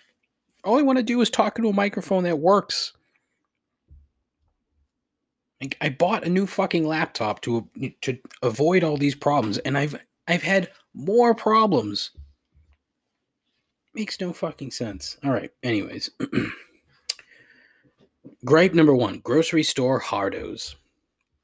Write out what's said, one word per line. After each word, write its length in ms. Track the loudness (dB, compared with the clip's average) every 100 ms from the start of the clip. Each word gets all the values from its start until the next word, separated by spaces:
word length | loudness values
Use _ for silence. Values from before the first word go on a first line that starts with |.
| _ _ _ _ _ _
All 140 | 0 2
I 40 |
wanna 220 | 4 2
do 160 | 2 2
is 100 | 2
talk 280 | 2 0 0
into 120 | 0
a 40 |
microphone 500 | 2 0 -2 -2 0
that 160 | 2 2
works. 540 | 4 4 2 -6 -8 -12 _ _ _ _ _ _ _ _ _ -20 _ _ _ _ _ _ _ _ _ _ _ _ _ _ _ -14
Like, 140 | -12 -6
I 80 | -4
bought 340 | 0 0 0
a 60 | 0
new 160 | 0 0
fucking 420 | -2 -2 0 0
laptop 540 | -2 -4 -4 -4 -4
to, 260 | -4 -4 -6 -10 -10 -8
to 160 | -8 -8 -10 -6
avoid 420 | -4 0 2 2
all 120 | 2 0
these 200 | 0 0
problems, 420 | 0 0 0 -4
and 180 | -2 -2
I've, 220 | -2 -6 -18 _ -4
I've 160 | -2
had 260 | 0 0 -2 -10 _
more 420 | -10 0 4 4 2
problems. 760 | 2 4 4 2 0 -6 -10 -14 -20 _ _ _ _ _ _ _ _ _ _ _ _ _ _ _ _ -10
Makes 260 | -8 -8
no 120 | -8
fucking 380 | -6 -8 -8 -12
sense. 460 | -8 -8 -10 -14 -6 -2
All 60 |
right, 200 | -2 -4 _
anyways. 480 | -4 -2 -4 -8 -10 -8
<clears throat> 80 | -4 -4 -4 -8 -20 _ _ _ -12 -12 -14 -20 _ _ _ _ _ _ _ _ -20 -8 2
Gripe 280 | 4 6
number 220 | 6 6 6
one, 240 | 2 -4
grocery 440 | 0 0 2 0
store 360 | 0 0 0 0
hardos. 760 | -2 -4 -4 -6 -10 -12 -14 -16 _ _ _ _ _ _